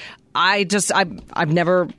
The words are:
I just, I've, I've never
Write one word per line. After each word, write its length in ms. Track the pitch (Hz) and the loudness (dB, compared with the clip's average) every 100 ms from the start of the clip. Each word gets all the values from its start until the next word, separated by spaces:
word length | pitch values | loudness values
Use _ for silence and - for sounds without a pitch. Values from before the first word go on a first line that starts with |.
| - - _ | -18 -20 _
I 300 | - 175 202 | 0 2 2
just, 300 | 185 196 - | 0 0 0
I've, 240 | - 185 92 - | 0 0 -4 -10
I've 200 | - 160 | -4 0
never 360 | 170 170 180 170 | 2 2 2 0